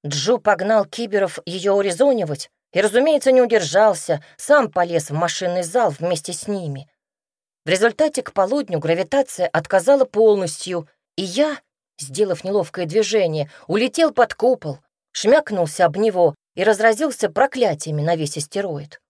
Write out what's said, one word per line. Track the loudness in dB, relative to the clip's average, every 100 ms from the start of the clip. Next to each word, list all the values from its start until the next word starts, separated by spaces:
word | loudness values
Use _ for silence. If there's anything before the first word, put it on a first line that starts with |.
| -6
Джо | -4 0 0
погнал | 2 0 2 0 0
киберов | -6 -4 -2 -2 -4 -10
ее | -4 0 0
урезонивать | 0 0 2 2 -2 -8 -10 _ _
и, | -2
разумеется, | 2 2 2 2 4
не | 4
удержался, | 4 2 2 4 4 2 -4 -4 -6 -16
сам | 2 2 4
полез | -2 0 -2 -2
в |
машинный | -2 -2 -2 -4 -4
зал | -2 0 0
вместе | -2 -4 -4 -6
с | -10 -6
ними. | -6 -6 -10 -14 _ _ _ _ _ _ _ -4
В |
результате | 0 0 2 -2 -2
к | -6
полудню | -2 0 -2 -2 -4
гравитация | -2 -2 0 -2 -2 -4 -2
отказала | -2 0 0 4 4 2
полностью, | 4 4 4 -2 -8 -8 -8 -8 _ _ -10
и |
я, | -6 -2 -2 -2 _ _ _ _
сделав | -12 -4 -2 -2
неловкое | -2 -2 -2 -6 -2
движение, | -2 0 0 0 -2 -6 -10 -4
улетел | -2 -2 0 0
под | 2 0
купол, | 2 0 0 -4 -12 _ _ _
шмякнулся | -4 2 2 2 -4 -4 0 0
об | 2
него | 0 4 2 0 _ -2
и |
разразился | 0 4 2 2 -2 -2 -4
проклятиями | 0 0 2 0 0 -6 -4
на | -2 -2
весь | -4 -8
астероид. | -8 -6 -6 -8 -12 -20